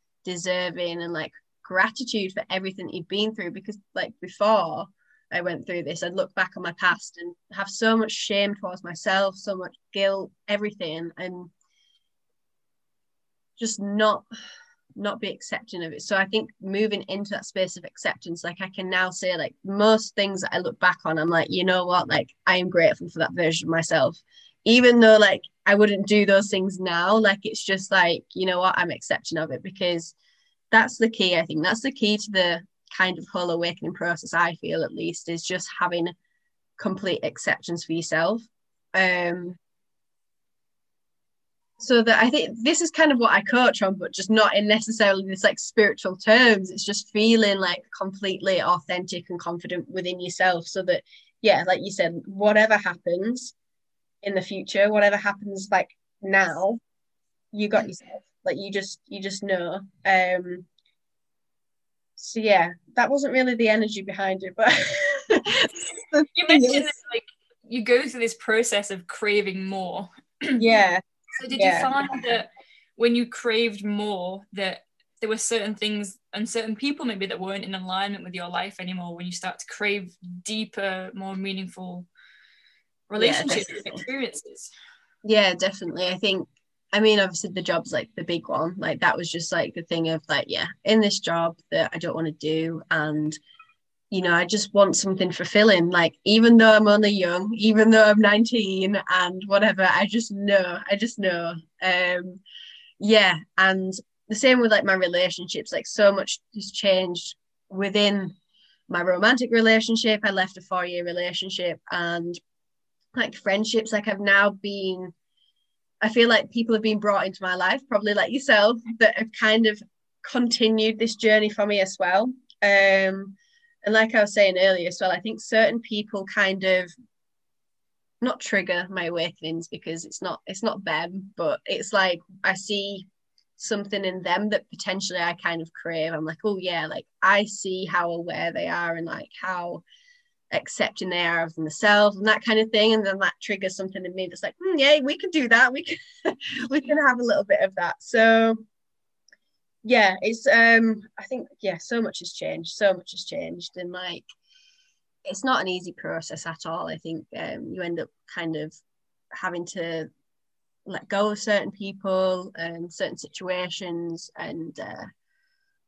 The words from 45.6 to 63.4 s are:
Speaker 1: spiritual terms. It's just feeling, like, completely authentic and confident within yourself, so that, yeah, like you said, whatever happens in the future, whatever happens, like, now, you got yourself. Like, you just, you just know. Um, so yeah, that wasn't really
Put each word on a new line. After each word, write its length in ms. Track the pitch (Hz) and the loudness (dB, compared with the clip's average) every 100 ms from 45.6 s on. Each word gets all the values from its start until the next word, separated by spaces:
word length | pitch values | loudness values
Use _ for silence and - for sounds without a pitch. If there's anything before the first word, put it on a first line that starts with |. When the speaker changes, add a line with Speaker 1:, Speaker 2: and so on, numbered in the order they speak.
Speaker 1:
spiritual 560 | - - 208 - 190 185 | -2 2 2 2 -6 -2
terms. 540 | 220 233 240 202 185 | 4 6 8 6 2
It's 140 | - | -6
just 240 | - 202 - | -6 -6 -4
feeling, 460 | 214 220 226 208 196 | 2 4 6 4 2
like, 240 | 180 175 - - | 0 -4 -8 -10
completely 640 | 190 190 196 185 196 180 | -8 -6 -6 -4 0 0
authentic 640 | - 175 - 180 185 180 - | 2 0 -2 -8 -6 -10 -10
and 80 | 175 | -10
confident 500 | 170 170 - 180 - | -8 -10 -8 -8 -8
within 320 | 185 180 180 | -8 -8 -8
yourself, 460 | 180 - 185 175 165 | -8 0 2 0 -4
so 160 | 196 | -4
that, 180 | 185 - - - _ _ | 0 -2 -4 -20 _ _
yeah, 220 | 214 151 180 | 4 4 4
like 140 | 180 | 0
you 100 | 190 | -2
said, 280 | 196 170 170 - | -2 -2 -4 -12
whatever 500 | 190 208 214 220 208 | 0 4 6 6 4
happens 800 | 196 175 175 175 214 254 - - _ _ _ _ _ _ | 0 -6 -4 -2 -2 -6 -10 -20 _ _ _ _ _ _
in 100 | 202 | -4
the 80 | 190 | -4
future, 480 | 180 190 190 202 208 | -4 -6 -2 2 4
whatever 240 | 214 202 208 | 6 4 4
happens, 520 | 208 202 202 196 202 | 0 -4 -6 -10 0
like, 200 | 190 - _ _ _ | 0 0 _ _ _
now, 580 | 196 196 180 151 196 226 - _ _ _ _ _ _ | 0 2 4 2 -2 -2 -8 _ _ _ _ _ _
you 160 | 208 208 | -6 0
got 180 | 208 202 | 0 -2
yourself. 360 | 170 - - - _ | -8 -18 -20 -20 _
Like, 120 | - - | -6 -6
you 140 | 196 | -6
just, 280 | 196 196 - - | -6 -6 -10 -16
you 160 | 196 | -10
just 200 | 196 196 | -10 -8
know. 360 | 196 185 170 190 196 _ | -4 -2 -2 -8 -10 _
Um, 600 | 196 190 180 180 180 180 180 _ _ _ _ _ _ _ _ _ _ _ _ _ _ - | 2 2 4 0 -4 -12 -14 _ _ _ _ _ _ _ _ _ _ _ _ _ _ -20
so 240 | - 226 | -10 -2
yeah, 300 | 214 190 170 - _ - | 4 4 4 -4 _ 0
that 140 | 220 | 2
wasn't 220 | 285 269 | 2 0
really 220 | 254 | 2